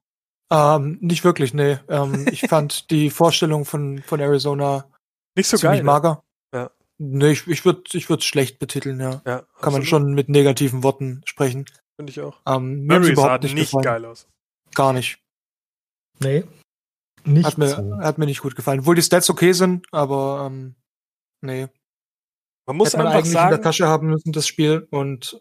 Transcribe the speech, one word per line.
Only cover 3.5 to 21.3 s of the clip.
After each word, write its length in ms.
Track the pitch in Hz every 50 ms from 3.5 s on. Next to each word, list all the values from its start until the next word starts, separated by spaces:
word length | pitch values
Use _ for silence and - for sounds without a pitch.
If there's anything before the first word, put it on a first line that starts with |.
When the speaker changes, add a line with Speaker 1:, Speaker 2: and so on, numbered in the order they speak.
| 156 151 143
Speaker 1:
von, 360 | - - 147 143 139 139 139 -
von 160 | - 165 147
Arizona 680 | 143 143 143 135 135 147 143 143 143 139 139 135 135 _ _ _ _ _ _ _ _ _ _
Speaker 2:
Nicht 100 | 185 196
so 100 | - 226
Speaker 1:
ziemlich 200 | - 165 - 151
Speaker 2:
geil, 60 | 139 147
ne? 0 |
Speaker 1:
mager. 380 | 143 143 147 160 165 147 - _ _ _ _ _ _ 131
Speaker 2:
Ja. 180 | 123 123 127 _ _ _ _ _
Speaker 1:
Nee, 340 | _ 151 135 131 139 143 151
ich, 160 | 143 - -
ich 160 | 175 156 - -
würd, 280 | 180 165 180 - - -
ich 160 | 170 - -
würd's 160 | 160 - -
schlecht 340 | - - 143 135 120 - _
betiteln, 400 | 143 - - 139 - 135 131 131
ja. 220 | 131 131 131 139 _
Speaker 2:
Ja, 120 | 127 123 123 - _ _ _
Speaker 1:
Kann 120 | - 151 139
man 80 | 135
Speaker 2:
absolut. 60 | 135
Speaker 1:
schon 260 | 156 165 147 143 143 139
mit 120 | 143 139
negativen 560 | 143 143 143 139 139 131 - 143 127 127 127 127
Worten 380 | 139 135 - 135 131 127 139 -
sprechen. 400 | - - - 143 131 123 135 139 - _ _ _ _ _
Speaker 2:
Find 120 | - 147 139
ich 100 | - 147
auch. 220 | 143 143 - _ _
Speaker 1:
Ähm, 380 | 139 131 131 127 131 139 143 139
mir 100 | 147 170
hat's 60 | 180 175
Speaker 2:
Murray 100 | 160 135
Speaker 1:
überhaupt 180 | 143 135 127 127 127 139
Speaker 2:
sah 40 |
Speaker 1:
nicht 60 | 139 139
Speaker 2:
nicht 100 | 156 151 -
Speaker 1:
gefallen. 120 | 139 135 135
Speaker 2:
geil 220 | 127 117 113 117
aus. 220 | 117 113 - _ _ _ _ _ _ _ _ _ _ -
Speaker 1:
Gar 200 | 135 139 135 131
nicht. 260 | 123 117 - - _ _ _ _ _ _ _ _ _ _ _ _ _ _ _ _ _ _ _ _ _
Speaker 3:
Nee. 240 | 139 135 139 165 185 - _ _ _ _ _ _ _ _ _ _ _ _ _ _ _
Nicht 200 | 151 143 160 160
Speaker 1:
Hat 120 | 151 -
mir, 100 | 151 147
Speaker 3:
so. 300 | 135 143 - 101 101 107 202
Speaker 1:
hat 180 | 165 156 143
mir 80 | 160 156
nicht 160 | 143 135 -
gut 140 | - 135 -
gefallen. 240 | - - 147 135 135
Obwohl 140 | 131 165 170
die 60 | 165 160
Stats 260 | - 180 175 - -
okay 220 | 165 - 170 180 185
sind, 320 | 175 185 180 180 175 - _
aber, 540 | - 156 143 135 139 139 135 135 139 143 139
ähm, 280 | 135 135 135 131 131 127 _ _ _ _ _ _ _ _ _ _ _